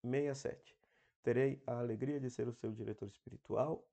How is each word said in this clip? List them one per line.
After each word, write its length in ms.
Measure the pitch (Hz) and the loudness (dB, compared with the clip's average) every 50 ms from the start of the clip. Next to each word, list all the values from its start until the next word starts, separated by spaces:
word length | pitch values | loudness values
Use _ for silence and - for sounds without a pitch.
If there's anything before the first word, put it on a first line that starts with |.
meia 320 | - 120 123 147 147 143 139 | -2 0 0 2 2 0 -2
sete. 440 | 139 - - - - _ - - _ _ _ _ _ _ _ _ _ | -2 -4 -6 -6 -8 _ -20 -20 _ _ _ _ _ _ _ _ _
Terei 400 | _ - 117 120 135 139 135 135 - | _ 2 4 6 4 4 2 0 -4
a 120 | - 123 120 | -4 -2 -2
alegria 420 | 120 120 110 104 131 135 147 143 | 0 -2 0 -2 0 0 0 0
de 80 | 131 127 | -2 -2
ser 180 | - - 117 | -2 -2 -2
o 60 | 120 | -2
seu 180 | 117 - - 110 | -2 -4 -4 -4
diretor 360 | 107 110 110 107 107 - 101 101 | -4 -4 -4 -6 -4 -6 -6 -10
espiritual 800 | - _ _ - - - _ - 110 110 127 151 160 - - _ | -10 _ _ -16 -16 -16 _ 0 2 2 2 2 0 -4 -6 _